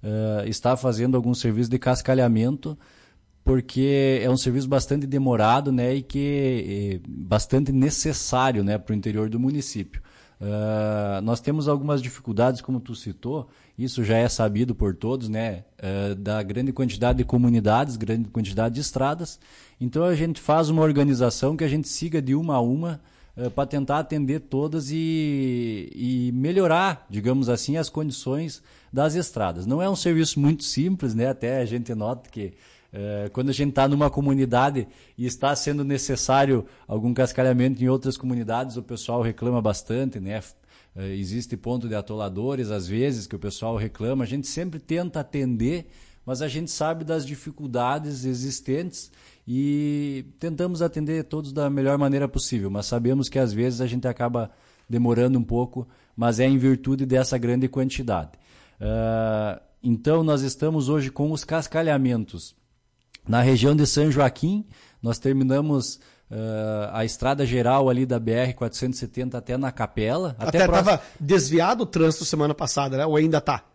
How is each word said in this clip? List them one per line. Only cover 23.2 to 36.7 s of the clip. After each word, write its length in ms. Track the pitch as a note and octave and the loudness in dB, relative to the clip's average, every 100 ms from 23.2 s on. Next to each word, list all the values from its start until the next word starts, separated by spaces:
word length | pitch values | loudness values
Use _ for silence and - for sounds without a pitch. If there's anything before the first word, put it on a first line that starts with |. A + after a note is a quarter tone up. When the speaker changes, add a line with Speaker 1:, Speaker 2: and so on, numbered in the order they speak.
| - - | -20 -6
Speaker 1:
ah, 140 | A#2+ | -6
pra 160 | C3 C#3 | -2 -2
tentar 340 | D3 C3+ C#3+ | -2 0 -2
atender 400 | D3+ D#3 C3+ D3+ | 0 -2 0 -2
todas 500 | - C3+ D3+ D#3 C3+ | -2 -2 -2 -2 -4
e, 1000 | D#3+ D#3+ D#3+ D3+ C#3+ C3 B2 A#2+ G#2+ F2 | -2 0 0 0 0 0 0 -2 -4 -8
e 380 | - B2 B2+ B2 | -6 -2 0 0
melhorar, 720 | B2 C#3 F#3 F#3 D#3+ F#3+ D#3+ - | 0 2 2 4 4 2 -2 -6
digamos 400 | G2+ G#2 C3 B2 | -4 0 2 2
assim, 280 | A#2+ - D3+ | 0 0 -2
as 120 | D#3 | -2
condições 760 | - D#3 B2+ - C#3 D#3+ - _ - _ | -4 -6 -6 -4 -4 -4 -10 _ -20 _
das 220 | B2+ D3+ | 0 0
estradas. 500 | D#3+ E3+ - G2 E2+ | 0 -4 -2 -2 -2
Não 160 | F#2 C#3 | -2 0
é 80 | F#3 | 0
um 80 | F#3+ | 0
serviço 440 | F3 D#3+ D#3+ - | 2 2 2 4
muito 240 | C#3+ D#3 | 2 2
simples, 500 | - - D#3+ F#3 C3+ | -2 -2 0 0 -2
né? 140 | A2+ B2 | 0 0
Até 300 | C3 A2+ C3 | 0 -2 0
a 60 | |
gente 280 | A#2+ A#2+ A#2 | 0 -2 -4
nota 360 | A2+ G#2+ A#2+ - | -4 -4 -6 -10
que, 220 | - G2+ - - _ _ | -10 -10 -10 -20 _ _
eh, 360 | G2+ G2+ G#2 G#2 | -10 -8 -6 -6
quando 160 | - C3+ | -2 -2
a 40 | |
gente 200 | C3 C#3+ | 0 0
tá 160 | C#3 C#3 | 2 2
numa 200 | C#3+ D3 | 4 2
comunidade 800 | - C#3 C3+ C3+ B2 C3+ C#3 G#2+ - - - | 2 2 2 2 4 2 0 -6 -10 -20 -8
e 80 | B2 | -6
está 300 | B2 C#3 C#3+ | -2 -2 0
sendo 260 | - C#3+ | -2 -2
necessário 840 | C#3 C#3 - C3 - C3+ C#3 C3 G2+ | -2 -2 -2 -4 2 4 4 2 0